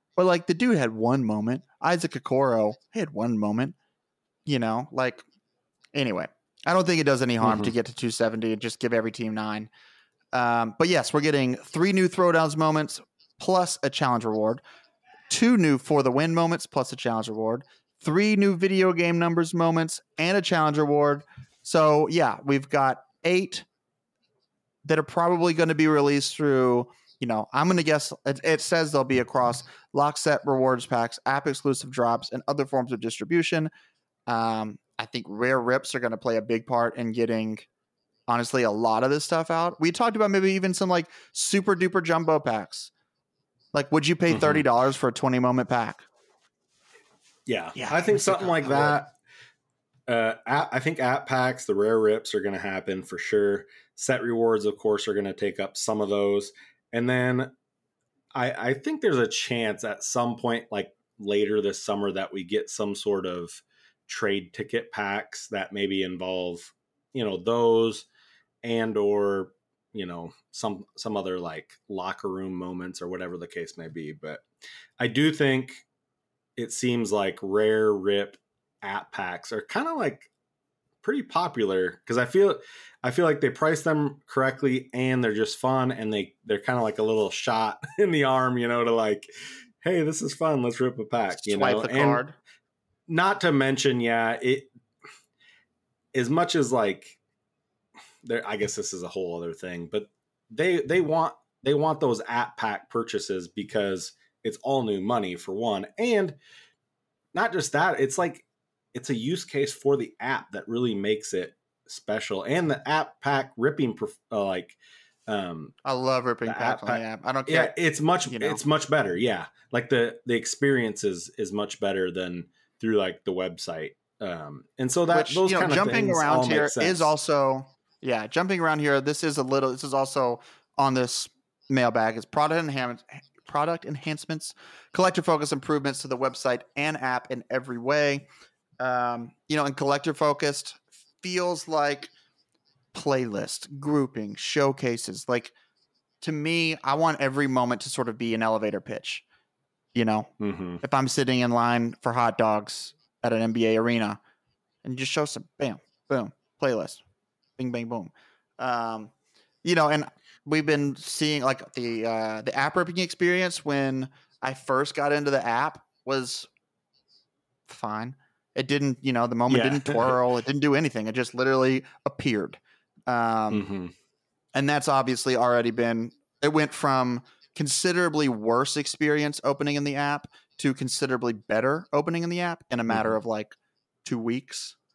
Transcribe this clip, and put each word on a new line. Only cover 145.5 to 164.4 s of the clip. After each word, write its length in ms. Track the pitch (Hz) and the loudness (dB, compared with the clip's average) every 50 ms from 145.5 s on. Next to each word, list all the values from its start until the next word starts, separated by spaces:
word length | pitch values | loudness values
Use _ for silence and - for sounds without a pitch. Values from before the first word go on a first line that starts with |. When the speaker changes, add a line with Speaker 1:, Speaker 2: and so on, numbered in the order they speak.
| - _ _ _ _ _ _ _ _ _ _ _ _ _ | -16 _ _ _ _ _ _ _ _ _ _ _ _ _
Speaker 1:
to 80 | - 160 | -8 -6
me, 460 | 156 147 147 160 165 170 165 160 160 - - | -4 -4 -2 0 0 0 0 0 -2 -2 -2
I 100 | 135 139 | -2 0
want 260 | 156 165 160 151 - | 2 2 2 2 0
every 280 | 143 135 131 143 143 135 | -2 0 0 0 0 2
moment 320 | 131 127 123 120 123 - | 2 0 0 0 -2 -4
to 80 | - 131 | -6 -6
sort 200 | - 135 123 117 | -4 -4 -4 -4
of 80 | 110 | -4
be 180 | 117 120 117 113 | -4 -2 -2 0
an 80 | 110 113 | 0 2
elevator 360 | 110 110 107 107 104 101 95 | 2 2 0 0 -2 -4 -4
pitch. 440 | - 123 107 - - - - - - _ _ _ _ _ _ _ _ _ _ _ _ _ - | -6 -8 -10 -10 -8 -10 -10 -12 -14 _ _ _ _ _ _ _ _ _ _ _ _ _ -2
You 100 | 120 117 | 0 2
know, 240 | 110 110 107 107 - _ - | 2 2 0 -2 -6 _ -6
Speaker 2:
Mm-hmm. 360 | 104 101 92 85 92 90 87 87 - | -6 -6 -6 -6 -8 -8 -8 -8 -4
Speaker 1:
if 100 | 120 143 | -2 0
I'm 140 | 131 135 123 | 0 0 0
sitting 320 | - 143 135 127 127 123 | 0 0 0 2 2 2
in 100 | 123 120 | 2 2
line 460 | 120 120 117 120 120 117 117 117 - - | 2 2 2 2 2 0 0 -2 -4 -4
for 100 | - 123 | -4 -2
hot 260 | 117 123 120 113 - - | 0 2 2 2 2 2
dogs 560 | 113 110 107 107 104 - - - - - - _ _ _ _ _ - | 2 2 2 0 -2 -6 -10 -12 -14 -14 -18 _ _ _ _ _ -2
at 80 | 120 | 0
an 100 | 117 113 | 0 0
N 100 | 113 113 | 0 0
B 140 | 113 117 113 | 2 2 2
A 120 | 113 110 113 | 4 4 4
arena 420 | 113 120 120 113 110 104 104 - _ _ _ _ _ _ _ _ _ _ _ _ - | 2 2 2 0 0 -2 -4 -8 _ _ _ _ _ _ _ _ _ _ _ _ -10
and 120 | - 127 | -10 -6
just 140 | 131 135 131 | -6 -4 -2
show 140 | - 165 147 | -2 -2 -2
some, 240 | 135 - 110 - _ _ - | -2 -4 -10 -14 _ _ -6
bam, 200 | 143 123 101 - _ _ _ _ _ - | -4 -4 -4 -8 _ _ _ _ _ -4
boom, 240 | 139 127 107 - - _ _ _ _ _ | -2 -2 -2 -4 -10 _ _ _ _ _
playlist, 360 | 147 135 120 104 80 - - - _ _ _ _ _ _ _ _ _ _ _ | 0 0 0 0 -4 -6 -10 -16 _ _ _ _ _ _ _ _ _ _ _
bing, 160 | - 127 123 | -8 -6 -6
bang, 160 | 120 117 117 117 | -6 -6 -6 -6
boom. 240 | 120 113 90 - - _ _ _ _ _ _ _ _ - | -8 -8 -10 -12 -18 _ _ _ _ _ _ _ _ -6
Um, 500 | 123 127 123 117 117 113 113 110 107 110 _ _ _ _ _ _ _ _ _ _ - | -4 -4 -2 -2 -4 -4 -6 -8 -10 -14 _ _ _ _ _ _ _ _ _ _ -2
you 100 | 160 175 | 0 2
know, 140 | 165 151 147 | 4 4 4
and 160 | 151 151 147 - - _ _ - - _ - | 2 0 -2 -4 -10 _ _ -20 -20 _ -6
we've 220 | 139 156 156 147 | -2 -2 0 2
been 280 | 156 151 143 143 143 135 | 2 2 2 0 -2 -4
seeing, 480 | - - - - - 156 151 151 143 | -6 -8 -8 -4 -2 0 0 0 0
like, 300 | 123 135 131 - - - | 0 0 0 -2 -6 -12
the, 340 | - 131 120 117 117 110 110 | -10 -8 -6 -4 -4 -2 -2
uh, 360 | 117 113 113 110 110 110 110 | -2 -2 -2 -2 -4 -6 -6
the 120 | 113 127 - | -6 -4 -2
app 220 | 139 139 151 - | 0 0 0 0
ripping 220 | 185 175 175 170 180 | 0 -2 -2 -2 -4
experience 680 | 180 165 - - 180 175 180 185 185 180 170 - - | -4 -4 -2 0 0 2 2 2 0 -2 -4 -6 -4
when 440 | 147 143 139 139 135 131 131 131 135 _ _ _ _ _ _ | -2 -2 0 0 -2 -2 -4 -6 -8 _ _ _ _ _ _